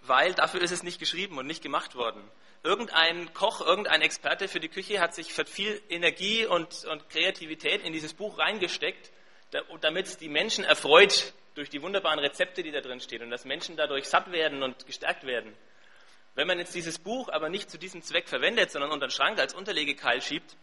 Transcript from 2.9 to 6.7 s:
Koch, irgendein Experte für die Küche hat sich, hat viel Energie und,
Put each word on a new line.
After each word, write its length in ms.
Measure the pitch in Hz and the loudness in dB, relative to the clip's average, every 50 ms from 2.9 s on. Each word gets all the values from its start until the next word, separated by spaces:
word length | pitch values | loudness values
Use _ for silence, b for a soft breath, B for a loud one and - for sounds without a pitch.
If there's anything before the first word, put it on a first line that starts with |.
| - 160 160 165 170 175 175 156 - | 4 4 4 4 2 -2 -8 -10 -4
Koch, 260 | - 190 220 220 - | -2 -2 0 0 0
irgendein 420 | - 156 180 202 208 - 156 156 | 4 4 4 4 4 2 4 4
Experte 460 | 156 160 - - - 143 170 - 196 190 | 4 2 0 -2 -2 -2 0 0 -2 -4
für 100 | - 175 | -4 -6
die 100 | 156 160 | -6 -6
Küche 300 | - 190 190 - 214 196 | -8 -10 -4 -2 0 2
hat 160 | 175 170 - | 2 0 0
sich, 240 | 175 160 - - - | -6 -10 -6 -2 -4
hat 100 | 156 - | -4 -4
viel 320 | - - 202 214 - - - - | -2 -4 -4 -4 -4 -6 -6 -8
Energie 580 | 170 170 175 165 151 - 180 202 220 226 220 | -6 2 2 2 2 2 -2 0 0 0 2
und, 380 | - 180 170 165 - | 2 2 0 0 -4